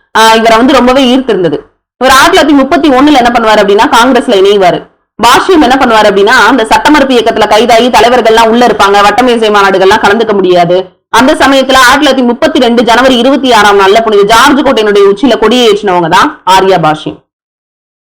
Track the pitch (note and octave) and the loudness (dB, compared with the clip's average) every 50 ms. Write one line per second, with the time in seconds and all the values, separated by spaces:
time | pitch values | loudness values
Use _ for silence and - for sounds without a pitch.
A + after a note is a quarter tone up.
0 | _ _ - G#3+ A3 A3+ A3+ A3+ A3 A3+ A3 A3 B3 C4+ D4+ B3 A#3+ B3 B3+ C#4 | _ _ -2 0 0 2 2 2 2 0 0 2 2 0 0 0 0 0 0 0
1 | C4+ A#3+ B3 C4+ C4 - G#3+ F#3 F3+ D#3+ C#3+ - - _ _ _ _ _ _ - | 0 0 0 -2 -2 -2 -4 -2 -2 -4 -4 -6 -10 _ _ _ _ _ _ -4
2 | - - C#4 C#4 D4 E4+ F#4 F4+ D4 C#4+ D4 C#4 C4+ C#4 E4+ C#4+ E4 D4+ B3+ B3+ | -2 0 0 2 2 0 0 0 0 2 0 0 0 0 -2 -2 0 0 0 2
3 | C#4+ D4+ D4+ B3+ A#3 A#3+ A#3+ A#3+ A3+ A3 G#3+ G#3+ G#3 G3 - - A#3 - C#4 A#3 | 2 2 2 2 0 0 -2 0 0 0 0 0 0 0 0 0 0 0 0 0
4 | A#3 C4 B3+ A#3+ - - - F#4+ F#4+ G4 G#3 G3+ F#3+ F3 D#3 - - - _ _ | 0 0 0 0 -2 -2 0 0 2 2 2 2 0 0 0 -2 -8 -14 _ _
5 | _ _ _ - G#3+ A#3 B3+ F4+ F4+ - F#4+ D#4 C4+ A#3+ C4 C4+ C4+ B3 A3+ A3 | _ _ _ -4 0 0 0 0 0 0 0 0 2 0 0 0 0 0 0 0
6 | G#3+ G#3 G3 G3 G3 A3 B3+ B3 G3+ A3 C4+ C4 - A3 A#3 - - D4+ D4+ D4 | 0 0 0 0 0 0 0 0 0 0 0 -2 0 -2 -2 -2 0 0 0 0
7 | C#4 B3+ C4 A#3 G#3+ A3+ A3+ A3 G#3+ G#3+ G#3+ G#3+ A#3+ A#3 A#3 A3+ A#3+ B3+ A#3 G#3+ | 0 0 0 -2 -2 -2 -2 -2 -2 0 0 0 0 2 2 0 0 0 0 0
8 | G#3 A#3+ B3+ A#3+ A3 A3+ A3 A3+ A3+ A3 A3+ A#3+ B3 A3+ G#3 - G3+ G3 G3+ G#3 | 0 2 0 0 0 0 0 2 0 0 0 0 0 0 0 0 0 0 2 2
9 | G3+ G#3 G3+ B3 B3+ B3 A#3 A3+ A3 G#3+ G#3 G3+ G3 G3 F#3+ F#3+ F#3+ F#3+ - A3+ | 2 0 0 0 0 0 -2 -2 -2 -2 0 0 0 0 0 0 0 0 0 0
10 | - G3+ - A3+ A3+ A3 G#3 G3 F#3 F3+ F3 F3+ F3 E3+ F3+ F3+ F#3 - _ _ | 0 -2 -2 -2 -2 -2 -2 -2 -2 0 0 0 0 0 0 -2 -4 -6 _ _
11 | _ _ - A3+ B3+ C4+ D#4 - C4 C#4 C4+ C4+ C4 C4+ C4+ C4 B3+ B3 C4+ D4 | _ _ -2 0 0 0 0 0 0 0 0 0 0 0 0 0 2 0 0 0
12 | D4+ C#4 C4 C4+ B3 A#3+ A#3 - D#4+ D4+ - G3+ B3+ A#3 A#3 A#3 A#3 B3 A3+ A#3+ | 0 -2 0 0 -2 -2 -2 -2 -4 -2 -2 -2 -2 0 0 0 0 0 0 0
13 | C4 C4 C4 A#3 A3+ C4+ C#4+ C#4+ C#4 B3+ A#3 G#3 G#3 G3+ G3+ G3+ F#3+ F#3 G3+ A3+ | 0 0 0 0 0 0 0 0 0 0 0 2 2 2 2 2 2 2 0 0
14 | A3+ A3 G#3 G3+ G3 G3+ A3+ A3+ B3+ C#4+ D4 C4 C#4+ C#4 C4 A3 G#3+ G#3+ G3+ G3+ | 0 0 0 0 2 2 2 2 2 2 0 0 0 -2 -2 -2 -2 0 0 2
15 | G3+ G3+ G3 - - B3+ A3 A3 G#3+ A3 A#3 B3 A#3+ A3 G3+ G#3 G#3 G3 F3+ F3 | 2 2 0 0 0 -2 0 0 0 0 0 0 2 0 0 0 -2 -2 -2 -2
16 | E3+ D#3+ - - - D3+ - - _ F3+ F#3 F#3+ F#3+ F#3+ F#3 F3 D#3 D3+ D#3 D3+ | -2 0 0 0 0 -2 -6 -6 _ -2 0 0 2 0 0 0 -2 -2 -4 -4
17 | - - - - _ _ _ _ _ _ _ _ _ _ _ _ _ _ _ _ | -8 -12 -14 -14 _ _ _ _ _ _ _ _ _ _ _ _ _ _ _ _